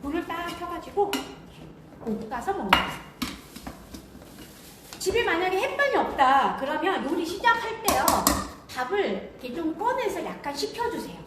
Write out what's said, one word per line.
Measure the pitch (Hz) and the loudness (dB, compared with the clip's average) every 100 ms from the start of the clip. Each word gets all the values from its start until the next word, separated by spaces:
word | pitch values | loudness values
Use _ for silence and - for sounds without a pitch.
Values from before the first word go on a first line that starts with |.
불을 | 285 320 339 | -2 -4 -2
딱 | 330 339 320 | -6 -6 -6
켜가지고 | 349 330 - 403 403 - - - - - - - - - - | -6 -8 -6 0 2 2 -4 -12 -16 -18 -18 -18 -18 -12 -4
볶아서 | 214 - 247 240 | -4 -4 -6 -2
먹는 | 392 214 | -2 4
거예요. | - - - - - - - - - - - - - - - - - - - - - - - | 4 4 -6 -12 -8 -6 -6 -14 -14 -14 -14 -14 -16 -16 -18 -18 -18 -18 -18 -20 -20 -18 -6
집에 | - 427 | 0 2
만약에 | 440 330 370 381 | 2 2 2 2
햇반이 | 523 539 571 294 | 0 2 4 4
없다 | - - 262 269 240 - | 2 6 8 8 6 2
그러면 | 269 302 330 330 247 | -2 0 0 0 0
요리 | 359 330 | 0 -2
시작할 | 392 480 466 440 440 | 0 4 4 2 0
때요, | 427 - - - - - - - - | 4 4 4 4 4 4 -2 -10 -12
밥을 | 254 254 403 320 202 - - | -6 -2 0 0 -2 -6 -12
이렇게 | 254 | -10
좀 | 330 320 - | -4 -4 0
꺼내서 | 466 523 440 339 | 0 2 0 -2
약간 | 311 - 285 277 | -6 -6 -6 -4
식혀주세요. | 427 - 466 277 202 - | -4 -2 -2 -2 -6 -10